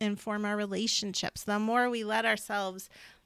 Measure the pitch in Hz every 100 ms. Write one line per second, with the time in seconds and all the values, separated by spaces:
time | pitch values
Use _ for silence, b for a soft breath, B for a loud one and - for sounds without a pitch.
0 | 214 202 - 208 208 208 208 190 220 -
1 | 202 185 - - - 208 214 240 247 240
2 | 208 220 226 214 - 202 190 185 - b
3 | b b